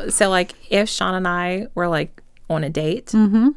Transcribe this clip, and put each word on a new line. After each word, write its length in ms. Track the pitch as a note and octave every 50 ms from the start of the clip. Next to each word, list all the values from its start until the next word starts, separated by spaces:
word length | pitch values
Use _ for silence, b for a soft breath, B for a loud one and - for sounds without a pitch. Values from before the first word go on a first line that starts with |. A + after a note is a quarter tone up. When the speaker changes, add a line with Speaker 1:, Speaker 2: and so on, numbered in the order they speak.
| - - -
Speaker 1:
so, 160 | - G#3 F#3+
like, 240 | F#3+ F3+ F3+ - - - - -
if 180 | - G3+ G#3+ G#3+
Sean 240 | - - F#3 F#3 F#3
and 120 | F#3 F#3
I 420 | F3+ F3 F3 F3 F3+ F#3 F#3+ A3 - -
were, 140 | F3 F3 F3
like, 340 | E3 D3+ E3+ - - - - - - - - -
on 140 | D#3+ D#3 D#3
a 40 | C#3
date, 360 | D#3+ D#3 D#3 D#3 F3+ B3 -
Speaker 2:
Mm-hmm. 420 | - - A3 G#3+ G3+ G3+ A3 A#3 C#4 C#4+